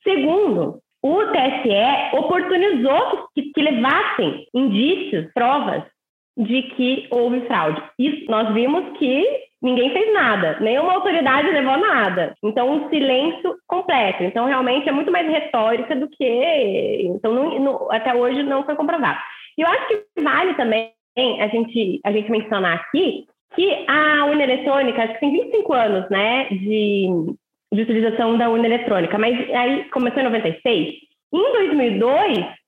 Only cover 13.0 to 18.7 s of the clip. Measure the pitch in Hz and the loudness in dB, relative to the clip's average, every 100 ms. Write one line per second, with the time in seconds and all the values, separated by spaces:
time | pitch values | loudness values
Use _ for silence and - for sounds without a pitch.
13 | 269 254 302 330 370 349 _ 359 359 285 | 2 2 0 -2 -6 -6 _ -4 0 0
14 | 208 185 180 226 247 269 247 262 285 277 | 2 0 -2 0 0 0 0 0 0 -2
15 | 302 359 320 311 302 240 220 233 240 294 | 0 0 0 -2 0 0 2 0 -2 -4
16 | 294 - 262 233 294 320 220 190 - - | -4 -2 0 2 2 2 2 0 0 0
17 | 175 185 220 240 302 - 277 - - 226 | -2 -2 0 0 0 0 -2 -2 -2 -2
18 | 226 240 247 262 285 269 285 | 0 0 0 0 -2 -2 -2